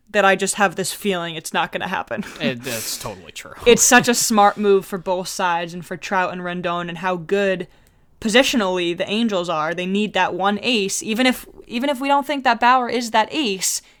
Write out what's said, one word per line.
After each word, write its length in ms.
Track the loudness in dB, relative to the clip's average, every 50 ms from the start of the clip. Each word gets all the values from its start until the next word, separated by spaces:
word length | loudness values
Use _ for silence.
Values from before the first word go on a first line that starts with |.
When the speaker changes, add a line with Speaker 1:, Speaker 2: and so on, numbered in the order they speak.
| _ _
Speaker 1:
that 140 | 2 4 4
I 100 | 4 4
just 180 | 2 0 -4 0
have 200 | 2 0 0 0
this 160 | -2 -6 -6 -6
feeling 420 | -4 -4 -4 -2 -2 -4 -6 -8
it's 180 | -10 -10 -4 -2
not 180 | -2 -2 -2 -4
gonna 140 | -8 -6 -4
happen. 340 | -6 -6 -6 -6 -8 -8 -8 -10
<laughs> 100 | -8 -4
Speaker 2:
It, 220 | -4 -4 -4 -4 -6
that's 340 | -6 -6 -6 -6 -8 -8
totally 340 | -8 -8 -10 -12 -12 -16 -18 -16
true. 200 | -16 -16 -16 -16 0 4
Speaker 1:
It's 160 | 4 6 6 6
such 240 | 6 6 6 6
a 60 | 4 0
smart 440 | 2 2 2 4 6 6 4 4
move 280 | 2 4 4 4 4 4
for 120 | -2 -10
both 300 | -8 -4 -4 -4 -2 -4
sides 460 | -8 -4 -2 -2 0 0 -2 -4 -6 -10
and 120 | -12 -10
for 120 | -10 -12
Trout 340 | -10 -6 -2 0 0 0 0
and 100 | -4 -6
Rendon 460 | -6 -6 -6 -4 -4 -4 -4 -4 -4 -6
and 100 | -8 -4
how 180 | -2 -2 -2
good 500 | -2 -2 -2 0 0 2 0 0 -2 -4 -12 _ _ _ _ _ _ _ _ _ _
positionally 760 | -4 2 4 4 4 4 2 0 0 0 0 0 0 -2 -2
the 100 | -4 -4 -2
Angels 400 | 0 0 0 0 0 -2 -2 -2
are. 240 | -2 -2 -2 -2 -2
They 120 | -4 -2
need 280 | 0 0 0 0 0 2
that 200 | 2 2 2 0
one 240 | 0 0 0 0 0 -2
ace. 400 | 0 0 0 0 -2 -4 -6 -4
Even 220 | -4 -2 2 2
if, 180 | 0 0 -2 -8 -18 -20 -20 -16
even 220 | -8 -6 -2 -2 -2
if 100 | -2 -2
we 80 | 0
don't 180 | 2 2 2 2
think 180 | 0 -4 0 2
that 160 | 2 2 4
Bauer 300 | 4 4 4 4 2 0
is 220 | -2 -2 -4 0
that 180 | 2 2 2 2
ace, 500 | -2 -2 -2 -2 -2 -2 -2 -4 -4 -4 _ _ _ _